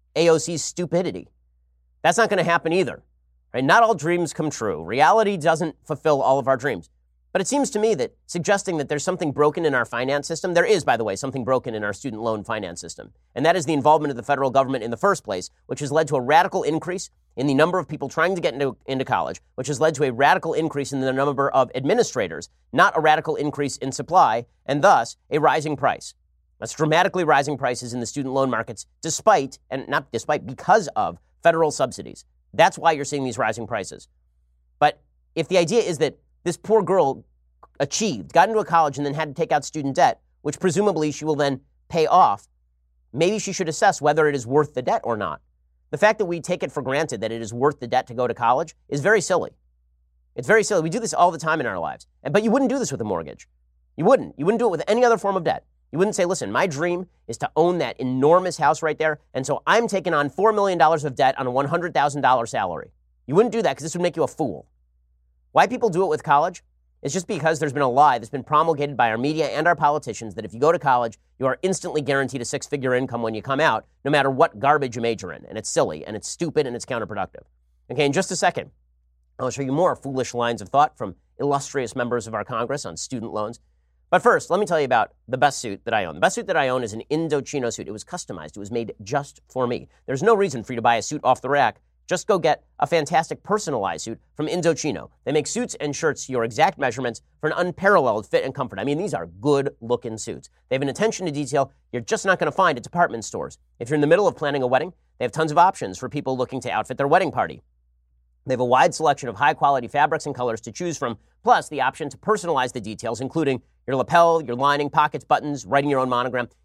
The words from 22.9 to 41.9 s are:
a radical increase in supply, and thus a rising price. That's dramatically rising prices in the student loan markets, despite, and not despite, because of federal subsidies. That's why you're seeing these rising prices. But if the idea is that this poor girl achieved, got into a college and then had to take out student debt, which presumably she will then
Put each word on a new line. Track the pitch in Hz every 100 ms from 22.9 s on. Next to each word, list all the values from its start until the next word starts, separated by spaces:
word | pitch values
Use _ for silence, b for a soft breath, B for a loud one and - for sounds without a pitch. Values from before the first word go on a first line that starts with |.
| 165
a |
radical | 151 156 156 143
increase | 147 143 139 -
in | 135
supply, | 131 135 175 143 113 120 _ -
and | 143
thus | 180 151 117 - -
a | 151
rising | 147 151 151 135
price. | 135 - - - _ _ _ -
That's | 113
dramatically | - 156 165 185 185
rising | 160 147 143 139
prices | 135 123 123
in | 123
the | 113
student | 143 135
loan | 135 135
markets, | 113 113 113 - _
despite, | 160 - - 190 135 - -
and | 135 -
not | 147 -
despite, | 113 - 156 110
because | 127 - 214 160 -
of | 90 82 _ _
federal | 170 165 156
subsidies. | - 127 - 60 - - _ _
That's | 101 175 170
why | 160
you're | 151
seeing | 139 147
these | 131 110
rising | 110 110 107
prices. | 110 92 - - _ _ _ _ _ _ -
But | 151 - _ _ _ -
if | 156
the | 185
idea | 165 233
is | 151 147
that | 151 - _ _
this | 175 165
poor | - 220
girl | 175 190 151 - - _ _ _ - -
achieved, | 131 - 214 117 78
got | 170 196
into | 220
a |
college | 196 165 151 135
and |
then | 143
had | 143 156
to |
take | 135 160
out | 151
student | - 156 139
debt, | 139 147 - _ _
which | 147 -
presumably | 185 175 208 165 151
she | 143 151
will |
then | 147 143 135 _ _ -